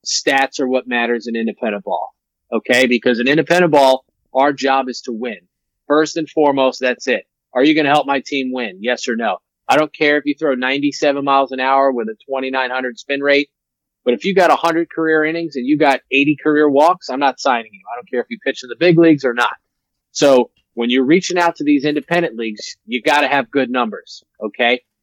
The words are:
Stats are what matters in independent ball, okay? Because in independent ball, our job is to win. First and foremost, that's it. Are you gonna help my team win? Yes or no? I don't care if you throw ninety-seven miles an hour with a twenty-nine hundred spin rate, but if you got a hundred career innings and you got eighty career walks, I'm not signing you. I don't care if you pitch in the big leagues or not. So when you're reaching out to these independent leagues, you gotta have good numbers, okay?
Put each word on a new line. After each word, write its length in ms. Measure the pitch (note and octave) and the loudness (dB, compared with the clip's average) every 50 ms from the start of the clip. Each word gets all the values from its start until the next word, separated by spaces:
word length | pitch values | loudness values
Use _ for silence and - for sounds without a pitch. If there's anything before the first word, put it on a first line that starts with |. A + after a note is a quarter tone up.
| _ | _
Stats 540 | - - - - D3+ C#3 C3+ C3+ C3 - - | -6 -6 -2 -2 0 2 2 0 -2 -2 -4
are 60 | C#3 | -4
what 220 | B2+ C3 B2+ A#2+ B2 | -2 -2 -2 -2 -2
matters 380 | B2 A#2+ A#2 A#2 A#2+ A#2 A2+ | -2 -2 0 0 -2 -4 -4
in 100 | A#2 A2+ | -6 -6
independent 480 | A#2 A2+ A2+ G#2 _ - A2 G#2 G2+ F#2+ | -4 -4 -4 -6 _ -6 -6 -6 -6 -6
ball, 300 | G2+ F#2 - - - _ _ _ _ _ _ _ _ | -6 -6 -6 -6 -10 _ _ _ _ _ _ _ _
okay? 360 | - - - - B2+ B2 C3 | -6 -6 -2 0 2 2 4
Because 340 | A#2+ B2 A#2 - B2+ B2 A2+ | 2 0 0 0 0 0 0
in 80 | A#2+ C3 | 0 0
independent 420 | D3 D#3+ D3+ - E3+ F3+ F3+ E3 | 0 0 2 2 2 2 2 4
ball, 360 | D3 D3 C#3 C3 C3 - _ _ _ _ _ _ | 4 4 6 6 4 2 _ _ _ _ _ _
our 220 | _ C3 C3+ D3 C#3+ | _ 0 2 2 0
job 340 | C3+ C3 C3+ C3+ C3+ C3 B2+ | -2 -2 0 0 0 -2 -4
is 140 | A#2+ - | -8 -10
to 100 | - - | -10 -10
win. 280 | A#2+ G#2+ A#2 B2 G#2+ F2+ _ _ _ _ _ _ _ _ _ | -8 -8 -8 -10 -10 -12 _ _ _ _ _ _ _ _ _
First 300 | _ D3 D3+ D#3 D3+ - | _ 0 0 0 0 -4
and 100 | E3+ D#3+ | -8 -8
foremost, 540 | - - D#3+ D3+ C#3+ C#3 C3+ C3 C3 B2 - | -4 0 2 2 2 2 2 0 0 0 -2
that's 260 | B2+ B2+ B2 _ - | -4 -4 -4 _ -4
it. 200 | C3+ A#2+ G2+ - _ _ _ _ _ | -4 -4 -4 -4 _ _ _ _ _
Are 100 | - B2 | -2 2
you 120 | C3+ D#3 D#3 | 2 4 4
gonna 160 | D#3 D3+ C#3 | 2 2 2
help 160 | C#3+ D3+ C#3+ | 2 0 0
my 160 | C3+ C#3 C#3 - | 0 -4 -4 -4
team 260 | - C#3+ C#3 C3+ B2+ | -6 -6 -6 -4 -4
win? 260 | B2+ B2+ A#2+ G#2+ F#2 F#2+ | -6 -6 -8 -8 -10 -8
Yes 280 | G#2 A#2+ B2 - - - | -4 -4 -4 -4 -4 -6
or 80 | A#2 | -4
no? 220 | A2+ A#2 A2 F#2+ - _ _ _ _ _ - | -2 -2 -4 -4 -6 _ _ _ _ _ 0
I 80 | B2 | 0
don't 160 | D3 D#3 D3+ | 0 0 -2
care 240 | - - D#3 D3 D3 | -2 -2 0 2 2
if 80 | D3 C#3 | 0 0
you 100 | D3 C#3+ _ | -4 -6 _
throw 160 | D#3 D3 C3 | -2 -2 -2
ninety-seven 680 | B2 B2+ B2+ C3+ C#3+ C#3+ D3 C3+ - D#3 D3 C#3 C#3+ C#3 | -2 -2 -2 -2 -2 -2 -4 -2 0 0 0 0 0 0
miles 280 | C#3+ C#3 C#3 C#3 C3 | 0 2 2 0 0
an 80 | C3 C3 | -4 -4
hour 320 | C3 C3+ C3+ C3+ C#3 C#3 | -2 0 2 2 2 2
with 160 | C3 A#2+ A2+ A2 | 0 -2 -6 -6
a 80 | A2 _ _ - | -10 _ _ -8
twenty-nine 420 | C3+ C3 C3 C3 C3 C3 C3 B2 | -6 -6 -4 -4 -4 -4 -4 -4
hundred 280 | B2+ B2+ B2+ B2+ A#2 - | -4 -6 -6 -6 -10 -12
spin 220 | - _ C#3+ C#3 | -8 _ -6 -4
rate, 300 | C#3 C#3+ C#3+ C#3+ C#3+ _ _ _ _ _ _ _ _ _ _ _ _ | 0 0 0 0 0 _ _ _ _ _ _ _ _ _ _ _ _
but 100 | B2 B2 | -2 -2
if 100 | - - | 0 -2
you 100 | F#3+ F#3+ | 0 2
got 180 | F#3+ F3+ E3 | 2 4 4
a 40 | D3 | 4
hundred 320 | - - E3+ D#3+ E3 E3+ _ | 2 2 0 0 0 -4 _
career 360 | - - D#3+ D#3+ D#3+ D#3 D3+ | -4 -4 -2 0 2 2 0
innings 320 | D#3 E3 E3+ E3+ D#3+ - | 0 -4 -6 -8 -6 -8
and 100 | C3+ A#2+ | -6 -2
you 100 | C3 D3+ | -2 0
got 240 | D3 D3+ - - - _ _ | 2 2 2 2 0 _ _
eighty 240 | - C#3 C#3+ D3 D3+ C#3+ | 0 0 2 0 0 0
career 300 | - D#3 D3+ D3 D3+ D3 | 0 0 2 4 2 4
walks, 400 | C3+ C#3 D3+ E3+ F#3 F3+ - - | 4 4 4 4 2 0 -4 -8
I'm 100 | B2+ C3+ | -4 -2
not 200 | C#3+ C3+ D#3+ - | -2 -2 -2 -2
signing 320 | - C#3 B2+ A#2+ A2+ G#2+ | -2 -2 -2 -2 -4 -10
you. 80 | G2+ G2 _ - | -20 -20 _ -14
I 40 | A#2+ | -14
don't 120 | B2 A#2 _ | -14 -12 _
care 120 | B2+ B2 | -6 -6
if 60 | A#2 _ | -6 _
you 80 | A#2+ A2+ - | -10 -8 -6
pitch 180 | C#3 B2+ - | -8 -8 -8
in 60 | - B2 | -10 -14
the 80 | A#2 | -6
big 220 | _ D#3+ F3+ E3+ D#3+ | _ 2 4 4 6
leagues 260 | E3+ E3 D#3 C#3 C3+ | 6 6 4 4 2
or 100 | B2+ A#2 | -2 0
not. 200 | B2 A#2+ G#2+ - _ _ _ _ _ _ _ _ _ _ _ | 0 -2 -2 -2 _ _ _ _ _ _ _ _ _ _ _
So 380 | _ - - C#3 C3+ B2+ A#2+ - _ _ _ _ _ | _ 2 4 6 6 6 4 2 _ _ _ _ _
when 160 | A#2 A#2 A#2+ | -6 -2 0
you're 140 | B2 C3 C3 | 0 0 2
reaching 340 | C3 D#3+ F#3+ F3+ - F3 F3+ | 4 2 2 2 0 -2 0
out 180 | F3 E3+ E3 | 0 0 0
to 80 | - D#3 | -2 0
these 200 | C#3+ D3 C#3+ C3 | 0 0 2 0
independent 520 | D3+ D3+ D3+ C3 - E3+ F3 E3+ C#3 A2+ | 0 -2 -4 -4 -2 -2 -2 -2 -2 -6
leagues, 400 | A2+ A2+ A2 G#2+ G#2 - - - _ _ | -6 -8 -8 -8 -10 -14 -18 -18 _ _
you 160 | G#2+ A#2 B2 | -8 -8 -4
gotta 260 | - D#3 D3 D3 D3 C3 | -2 0 0 0 0 0
have 220 | C#3+ C#3 B2+ _ | 0 -2 -2 _
good 180 | - C#3+ C3 A#2+ | -2 -2 -2 -2
numbers, 540 | B2 B2+ A#2+ A2 G#2 F#2 - - - - _ _ _ _ | -2 -2 -2 -4 -6 -12 -16 -20 -20 -20 _ _ _ _
okay? 420 | A2 G#2+ - - B2 A#2+ B2 B2 _ _ _ _ | -10 -10 -4 -2 0 0 0 -2 _ _ _ _